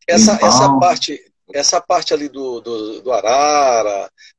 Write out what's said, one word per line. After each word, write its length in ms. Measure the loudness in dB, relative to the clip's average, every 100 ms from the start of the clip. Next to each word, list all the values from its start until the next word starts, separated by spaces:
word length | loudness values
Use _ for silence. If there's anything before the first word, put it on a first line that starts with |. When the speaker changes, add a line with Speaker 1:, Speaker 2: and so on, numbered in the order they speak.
| 0
Speaker 1:
Essa, 260 | 4 4
Speaker 2:
Então 140 | 4 2
Speaker 1:
essa 320 | 4 2 2
parte, 540 | 2 0 -4 -10 _ _ -10
essa 280 | -4 -2 -2
parte 320 | 0 -2 -2
ali 140 | -4 -4
do, 320 | -10 -10 -10
do, 400 | -8 -8 -8 -10
do 100 | -4
Arara, 1000 | -2 0 2 2 2 2 2 0 -4 -8 _ -20